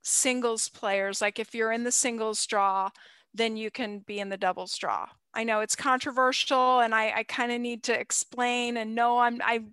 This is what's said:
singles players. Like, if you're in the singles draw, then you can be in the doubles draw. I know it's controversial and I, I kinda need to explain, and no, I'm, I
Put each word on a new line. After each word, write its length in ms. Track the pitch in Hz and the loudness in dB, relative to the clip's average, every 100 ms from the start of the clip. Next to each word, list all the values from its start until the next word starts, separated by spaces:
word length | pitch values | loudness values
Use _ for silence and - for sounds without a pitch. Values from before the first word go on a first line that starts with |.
singles 680 | - - 262 254 240 226 - | -2 0 2 2 0 -2 -4
players. 500 | - 214 196 196 196 | -4 -2 0 0 0
Like, 180 | 208 208 | -2 -2
if 160 | 220 | -6
you're 180 | 233 226 | -2 -2
in 120 | 226 | 0
the 80 | 240 | 0
singles 520 | - 269 233 220 208 - | 0 0 -2 -4 -2 -2
draw, 420 | 214 196 190 190 - - - _ | 2 2 2 -2 -6 -20 -20 _
then 200 | 202 226 | -2 -2
you 160 | 220 220 | -2 -6
can 280 | - 220 208 | -6 -8 -8
be 200 | 196 208 | -10 -8
in 120 | 196 | -6
the 80 | 196 | 0
doubles 380 | 196 185 185 - | 0 0 -6 -6
draw. 300 | 175 98 - - _ | -2 -4 -4 -14 _
I 100 | - | -4
know 160 | 226 214 | 0 0
it's 160 | 214 - | 0 -2
controversial 1040 | 277 262 294 247 254 269 - 262 254 254 | 2 2 2 2 2 2 2 4 6 4
and 140 | 233 | 4
I, 180 | 220 220 - | 2 2 -2
I 40 | |
kinda 360 | 226 - 240 240 | -4 -2 -2 0
need 240 | 240 240 | -4 -4
to 160 | - 226 | -2 -2
explain, 800 | - - - 247 247 240 240 240 | 0 -2 -4 -2 0 0 0 -2
and 160 | 220 | -4
no, 240 | 226 240 240 | 2 2 4
I'm, 240 | 240 240 | 2 2
I 140 | 226 233 214 | 0 0 -2